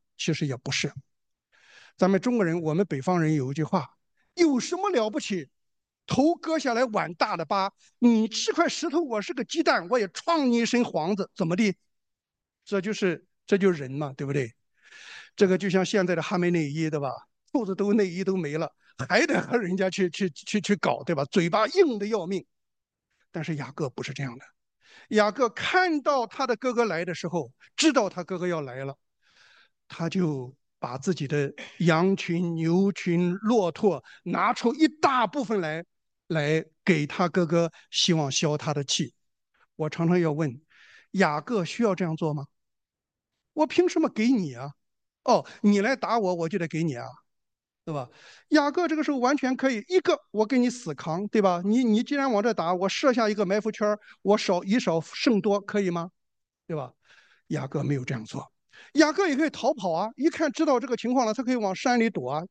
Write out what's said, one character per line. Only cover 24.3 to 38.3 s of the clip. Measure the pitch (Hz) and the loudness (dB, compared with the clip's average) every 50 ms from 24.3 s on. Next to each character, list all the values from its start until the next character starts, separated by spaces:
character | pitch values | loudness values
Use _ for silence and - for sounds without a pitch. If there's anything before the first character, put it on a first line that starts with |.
| 117 | -10
的。 | 127 - - _ _ _ _ _ _ _ _ - - - - | -12 -20 -20 _ _ _ _ _ _ _ _ -20 -20 -8 0
雅 | 226 214 208 214 | 2 4 4 4
各 | 190 - 262 226 | 2 0 0 0
看 | - - - - - 370 370 359 320 294 | 0 -2 -4 0 2 2 4 2 2 0
到 | 247 302 285 269 233 | 0 0 0 0 0
他 | 214 - - 277 | -2 -4 -4 -2
的 | 254 233 | -2 -2
哥 | - - 254 240 | -2 -2 -2 0
哥 | 233 233 | 0 0
来 | 214 170 160 175 | 0 0 -4 -4
的 | 175 165 | -6 -6
时 | - - | -8 -6
候， | 165 165 170 139 120 _ _ _ _ _ | -6 -4 -6 -6 -8 _ _ _ _ _
知 | - - 320 254 | 0 2 2 4
道 | 262 214 180 | 2 2 0
他 | - 180 170 | -2 -8 -10
哥 | - 190 175 | -8 -6 -6
哥 | 180 | -4
要 | 180 175 160 | -4 -4 -4
来 | 147 127 120 131 135 | -6 -8 -10 -10 -10
了， | 139 135 _ _ _ _ _ _ _ _ _ _ _ _ _ _ _ _ _ _ | -10 -12 _ _ _ _ _ _ _ _ _ _ _ _ _ _ _ _ _ _
他 | - - - 165 165 | -14 -8 -6 -4 -2
就 | - 190 180 156 147 135 127 123 127 _ _ _ _ _ | 0 0 0 0 0 -4 -8 -10 -16 _ _ _ _ _
把 | - 123 123 | -10 -8 -8
自 | 135 139 196 175 | -6 -2 -2 -2
己 | - 147 | -2 -2
的 | 127 147 147 143 139 - - - - - - | -2 0 0 0 -2 -4 -10 -16 -12 -6 0
羊 | 165 170 160 160 175 190 196 | 2 4 4 4 4 2 2
群、 | - - - 170 170 180 170 170 | 0 -2 -2 -2 -2 -2 -2 -2
牛 | 160 160 165 170 185 196 202 | -2 0 2 4 4 4 2
群、 | 196 - - 175 170 170 180 175 180 202 | 0 -2 -2 0 2 2 2 2 0 -2
骆 | 220 214 254 226 190 170 | 0 2 2 2 2 0
驼 | - - 214 202 165 131 - - - - - | 0 0 0 0 0 0 -6 -14 -20 -14 -8
拿 | 175 175 - 185 214 247 | -4 -2 0 0 0 0
出 | - - 240 - | 0 0 0 2
一 | 277 320 | 4 2
大 | 294 311 - - 311 269 254 233 | 2 2 4 2 2 4 2 0
部 | 190 - 294 247 | 0 -2 -4 -2
分 | 190 226 202 | -2 -2 -2
来， | 170 156 156 160 175 _ _ _ _ _ _ _ _ | -2 -2 -4 -8 -10 _ _ _ _ _ _ _ _
来 | - 165 160 147 147 156 160 156 - _ _ - | -4 -2 0 0 2 0 0 -2 -4 _ _ 2
给 | - 175 156 147 | 2 2 2 2
他 | 143 - - 185 | -2 -2 0 0
哥 | 170 - 190 175 | 0 2 2 2
哥， | 151 170 170 170 160 - - - _ | 2 2 2 0 0 -4 -10 -16 _
希 | - - - - 170 | -2 0 2 2 2
望 | 160 147 135 | 2 2 0